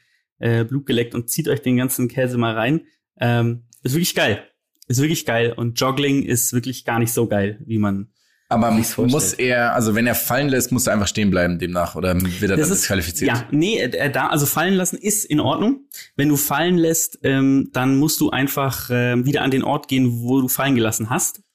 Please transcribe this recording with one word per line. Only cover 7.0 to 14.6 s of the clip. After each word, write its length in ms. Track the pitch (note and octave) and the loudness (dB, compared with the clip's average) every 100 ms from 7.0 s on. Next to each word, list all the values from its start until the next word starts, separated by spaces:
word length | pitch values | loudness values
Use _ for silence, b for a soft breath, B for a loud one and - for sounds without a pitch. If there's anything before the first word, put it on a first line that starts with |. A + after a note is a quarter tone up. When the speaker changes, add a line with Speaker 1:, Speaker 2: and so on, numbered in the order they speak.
| A#2 | 0
Speaker 1:
so 160 | A#2+ A#2 | 0 0
geil, 320 | G#2 G2+ G#2 | 0 -2 -4
wie 140 | - G#2+ | -4 -2
man 300 | G#2 G2 G#2 _ _ _ _ | 0 -2 -8 _ _ _ _
Speaker 2:
Aber 260 | A#2 A#2 | 0 2
Speaker 1:
sich's 200 | A2 A#2 | 2 0
vorstellt. 180 | - B2 | 0 0
Speaker 2:
muss 200 | D3+ - | 2 0
er, 380 | - B2 B2 A#2+ | -2 0 2 2
also 200 | B2 A2 | 0 0
wenn 120 | G#2+ A#2+ | 2 0
er 80 | A#2+ | 0
fallen 320 | - B2+ D3 | -2 0 0
lässt, 240 | C3 - | 0 0
muss 160 | B2 G#2 | 0 0
er 60 | |
einfach 120 | G#2+ G2+ | 0 0
stehen 240 | A2 G#2 | 0 2
bleiben 300 | F#2 F2 E2+ | 2 2 0
demnach 340 | F2 F2 E2 | -2 -2 -2
oder 200 | D#2+ F#2 F2+ | -2 0 2
wird 220 | F#2 F2+ | 0 0
er 60 | G2 F#2+ | 0 2
Speaker 1:
Das 120 | D#3 | 2
Speaker 2:
dann 40 | |
Speaker 1:
ist 60 | G3 | 0
Speaker 2:
disqualifiziert? 480 | - G2 E2 - F#2 | 0 -2 -2 -2 0
Speaker 1:
Ja, 160 | A#2+ - | -2 0
nee, 260 | D3 F#3+ A3 | 0 2 0
er, 160 | B2 | -2
er 140 | F2 C#3 | -2 -2
da, 160 | B2+ - | 0 0
also 180 | D#3 | 2
fallen 300 | C#3 D#3 | 0 0